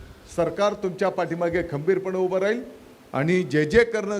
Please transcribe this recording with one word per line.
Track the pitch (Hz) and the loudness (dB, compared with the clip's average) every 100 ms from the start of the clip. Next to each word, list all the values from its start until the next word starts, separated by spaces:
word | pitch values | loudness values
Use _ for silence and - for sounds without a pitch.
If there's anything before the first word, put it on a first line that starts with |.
| - - - | -20 -20 -6
सरकार | - 160 165 208 | -2 -2 2 0
तुमच्या | 202 190 160 190 | 0 -4 0 0
पाठीमागे | 180 170 165 175 175 170 | 0 -2 -2 0 0 -2
खंबीरपणे | 143 160 190 190 185 | -2 0 0 0 -2
उभं | 185 190 | 0 2
राहील | 202 240 254 - - - - | 0 -2 -6 -16 -20 -20 -6
आणि | 127 156 185 | -2 2 2
जे | 156 151 | 2 0
जे | 151 220 | 4 4
करणं | 226 220 196 | 4 0 -4